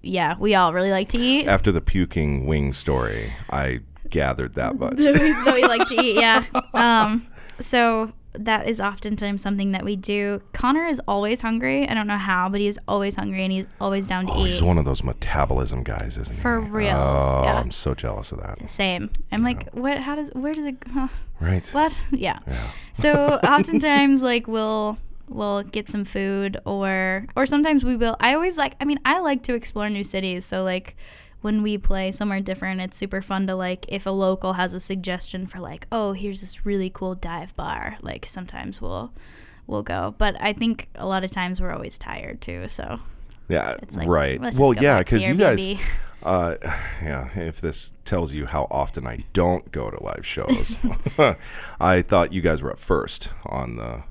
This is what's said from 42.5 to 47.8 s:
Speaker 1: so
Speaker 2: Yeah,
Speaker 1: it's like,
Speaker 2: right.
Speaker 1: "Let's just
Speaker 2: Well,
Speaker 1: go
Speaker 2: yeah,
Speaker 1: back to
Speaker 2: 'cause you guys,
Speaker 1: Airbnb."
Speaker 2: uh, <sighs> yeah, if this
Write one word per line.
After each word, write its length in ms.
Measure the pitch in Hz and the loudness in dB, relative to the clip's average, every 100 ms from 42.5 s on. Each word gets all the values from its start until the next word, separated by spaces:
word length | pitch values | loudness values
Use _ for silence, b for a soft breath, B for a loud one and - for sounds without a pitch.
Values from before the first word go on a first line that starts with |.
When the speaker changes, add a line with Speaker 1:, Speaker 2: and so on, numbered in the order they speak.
| 87 90 | -10 -8
Speaker 1:
so 320 | - - 117 b b b - - | -8 -8 -8 b b b -16 -2
Speaker 2:
Yeah, 260 | 82 53 60 | -2 0 -6
Speaker 1:
it's 160 | - - | -8 -4
like, 100 | 82 | 2
Speaker 2:
right. 320 | 82 71 65 | 4 4 0
Speaker 1:
"Let's 140 | 233 | -2
just 80 | 127 | 4
Speaker 2:
Well, 120 | 139 | 6
Speaker 1:
go 80 | 110 | 6
Speaker 2:
yeah, 160 | 143 113 | 6 6
Speaker 1:
back 80 | - | 4
to 80 | |
Speaker 2:
'cause 120 | 113 113 | 2 4
you 60 | |
guys, 240 | 170 190 101 | 4 6 4
Speaker 1:
Airbnb." 200 | 190 196 B B B B | 0 0 B B B B
Speaker 2:
uh, 340 | - 92 85 80 | 0 2 0 -2
<sighs> 420 | 82 80 - - | -4 -4 -6 -6
yeah, 280 | 76 69 64 95 | -6 -6 -6 -6
if 200 | 82 80 | -6 -4
this 320 | 80 73 | -6 -6